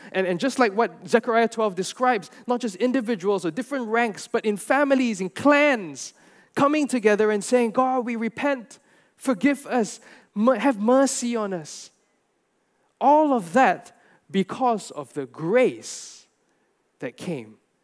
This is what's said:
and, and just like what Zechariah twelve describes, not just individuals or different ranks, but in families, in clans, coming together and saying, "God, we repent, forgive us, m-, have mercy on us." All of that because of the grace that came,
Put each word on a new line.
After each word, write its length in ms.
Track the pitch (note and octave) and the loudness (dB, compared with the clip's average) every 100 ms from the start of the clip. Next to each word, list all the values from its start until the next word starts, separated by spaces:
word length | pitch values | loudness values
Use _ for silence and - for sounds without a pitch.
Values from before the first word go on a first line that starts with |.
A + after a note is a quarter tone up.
| - | -8
and, 140 | F#3+ F#3 | -4 -2
and 120 | F3 | 0
just 200 | C4+ B3+ | -2 0
like 160 | A#3 | 0
what 340 | G3 A3 E3+ F3+ | 2 -2 -4 0
Zechariah 400 | A#3 A#3 A3+ A3+ | 0 2 2 2
twelve 260 | - G#3+ | 0 -4
describes, 560 | F3+ F3 - B3+ A3+ E3 - - | -4 -8 -2 0 0 -4 -12 -4
not 140 | B3 | -4
just 160 | A#3+ F3+ | -4 -2
individuals 720 | B3 C4 A3 A3 F#3+ G3 F3 | 0 0 -2 -2 -2 -2 -2
or 40 | |
different 380 | D#3 - C#4 A3+ | -6 -6 -6 -4
ranks, 400 | A3+ A#3+ F#3 - | -2 -2 -4 -6
but 160 | A#3 | -4
in 140 | A3 G3+ | -2 -4
families, 640 | - C4+ C#4 C4+ B3 F#3 | 0 0 2 2 2 -2
in 80 | F#3 | -6
clans, 840 | - C#4 C#4+ D4 A#3+ E3+ C3+ - - _ _ _ | 0 4 6 4 2 -4 -12 -16 -18 _ _ _
coming 320 | - C#4 D4+ C#4+ | 0 2 2 0
together 440 | B3+ G#3 G#3 G#3+ | 2 2 4 2
and 120 | G#3 | 0
saying, 280 | - B3 A#3 | 0 2 2
"God, 340 | B3 B3+ C4 | 0 0 0
we 100 | A#3+ | -2
repent, 640 | A#3 A3+ - C#4+ C4+ G#3 - _ _ _ _ | -4 -6 -4 -4 -4 -8 -20 _ _ _ _
forgive 500 | - G#3 C#4+ C#4 - | -4 0 2 0 -2
us, 340 | B3 G#3 - - - _ G#3 | -2 -2 -6 -20 -20 _ 0
m-, 120 | A3+ | 2
have 300 | A3+ C4+ G#3 | 4 2 0
mercy 560 | G#3+ C4 C4+ - A#3+ | 2 4 4 0 -4
on 200 | A#3 G3+ | -4 -4
us." 360 | F3+ D3 - - _ _ _ _ _ _ _ _ _ _ - | -6 -10 -16 -20 _ _ _ _ _ _ _ _ _ _ -2
All 320 | B3 D4+ D#4 | 4 4 4
of 220 | B3 E3+ | 2 0
that 440 | G3+ A#3+ E3 - _ _ _ _ | 2 4 2 -6 _ _ _ _
because 600 | F3+ - - B3+ A3 - | -2 -2 0 0 0 -4
of 240 | - C#3 | -14 -12
the 100 | D3+ | -10
grace 1040 | C3 B2+ E3 A#3+ A3+ A2+ - - - - _ _ _ _ _ _ _ _ | -10 -8 0 2 2 0 -10 -16 -16 -20 _ _ _ _ _ _ _ _
that 180 | - - | -14 -10
came, 400 | F#3+ D3 A2 A2 _ _ | -8 -8 -10 -18 _ _